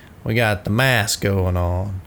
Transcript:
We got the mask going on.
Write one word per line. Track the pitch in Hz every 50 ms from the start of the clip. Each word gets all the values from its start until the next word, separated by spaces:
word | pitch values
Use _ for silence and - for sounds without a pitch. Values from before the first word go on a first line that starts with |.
| - - - - -
We | 120 110
got | 120 120 107 104 95 -
the | -
mask | 104 117 131 135 127 113 101 - - -
going | - 101 98 95 92 90 90
on. | 90 87 87 90 90 95 101 98 95 -